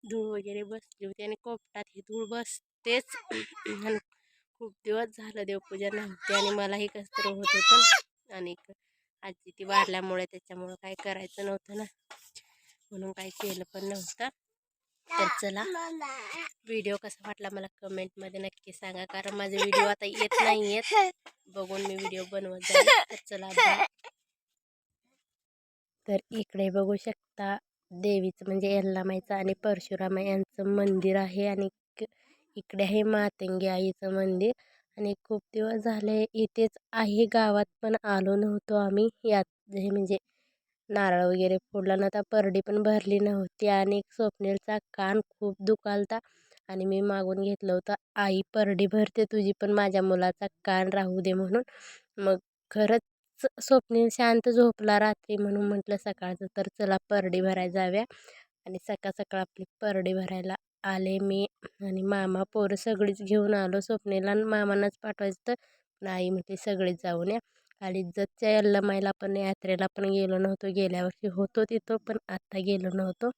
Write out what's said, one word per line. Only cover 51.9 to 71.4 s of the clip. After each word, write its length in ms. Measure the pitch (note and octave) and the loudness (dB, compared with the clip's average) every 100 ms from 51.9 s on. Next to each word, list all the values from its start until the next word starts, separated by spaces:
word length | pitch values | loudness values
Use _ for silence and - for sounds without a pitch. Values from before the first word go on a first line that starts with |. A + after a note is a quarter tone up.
| - _ - | -20 _ -4
मग 180 | G3 F#3 _ _ _ | 0 0 _ _ _
खरंच 300 | G#3 G#3+ A#3 _ _ _ _ C4+ - | 0 4 4 _ _ _ _ -4 -4
स्वप्नील 460 | - C4 - A#3 A#3 | 4 4 6 4 4
शांत 380 | - A#3+ A#3 B3 | 4 4 6 6
झोपला 500 | A#3 A#3+ - G#3+ G#3 | 6 6 6 4 6
रात्री, 380 | G#3+ G#3+ _ G#3 | 4 0 _ -2
म्हणून 300 | G3+ G3+ G3+ | 0 0 0
म्हटलं 300 | G3+ G3 G3+ | 0 -2 -4
सकाळचं 460 | - F#3+ F3+ F3+ F#3+ - | -4 -8 -8 -8 -8 -6
तर 100 | G3 _ | -6 _
चला 180 | G3+ F#3+ _ | 0 0 _
परडी 320 | G3+ F#3 F3+ | 0 2 2
भरायला 300 | F#3+ F#3 F#3 | 2 0 -2
जाऊया. 300 | F#3 F#3 F#3+ A#3 - - - _ _ - | 0 0 0 -2 -10 -20 -20 _ _ -14
आणि 120 | F#3 | -12
सकाळ 280 | - G3+ G3 - | -8 -6 -6 -8
सकाळ 220 | G3+ F#3+ | -6 -6
आपली 240 | F#3 - F#3 _ | -6 -10 -16 _
परडी 320 | G#3+ F#3+ F#3 | -2 0 0
भरायला 420 | F#3 F#3 F#3 F#3 F#3+ _ _ G3 | -2 -4 -6 -6 -8 _ _ -4
आले 320 | F#3+ F#3+ F#3+ | -2 0 0
मी 240 | G3 G3 G3+ _ - _ | 0 0 -2 _ -20 _
आणि 200 | G3 F#3+ | -8 -4
मामा, 400 | F#3+ G3+ F#3+ F#3 F#3+ | -2 0 0 -2 -2
पोरं 220 | G#3+ G3+ G3 | 0 0 0
सगळीच 440 | - G#3 G3+ G3 | -2 0 0 -2
घेऊन 300 | G3 G#3 G#3 G#3 | 0 2 4 2
आलो. 240 | F#3+ G3 | 2 -2
स्वप्नीलला 500 | - A3 G3+ F#3+ F#3+ | -2 -4 -2 -2 2
आणि 120 | G#3 A3 | 0 2
मामांनाच 520 | G#3+ G3+ G3+ G3+ - | 0 2 2 0 -2
पाठवायचं 380 | A3 G#3 G3 F#3+ - | -10 -4 -4 -4 -6
तर, 80 | B3 _ _ _ _ | -6 _ _ _ _
पण 60 | F#3+ | -8
आई 220 | F#3 F3+ | -2 -2
म्हटली, 280 | F#3+ F3 F#3+ | -2 -4 -8
"सगळेच 440 | - G3 F#3 F3 | -4 0 0 -2
जाऊन 280 | F3+ E3+ F3 | -4 -2 -2
या." 80 | A3+ _ _ _ _ | -4 _ _ _ _
आणि 220 | F#3+ F#3 F3+ F3 | -6 -6 -6 -4
जतच्या 340 | G3+ _ A3 | -4 _ 4
यल्लमाईला 600 | G#3+ G#3 G3+ G3+ G3 G3 - | 6 6 4 4 0 0 -2
पण, 160 | G3 G3 | -4 -2
यात्रेला 500 | G3 G3 F#3 F#3 F#3+ - | -2 -4 -2 0 -2 -2
पण 80 | G3 | 0
गेलो 260 | G3 F#3+ F#3 | 0 0 0
नव्हतो. 340 | F#3+ G3 G3 F#3+ | 0 -2 -2 0
गेल्या 280 | F#3+ F3+ | 0 0
वर्षी 240 | F3+ - G#3 | -2 -4 -6
होतो 340 | F3+ | -2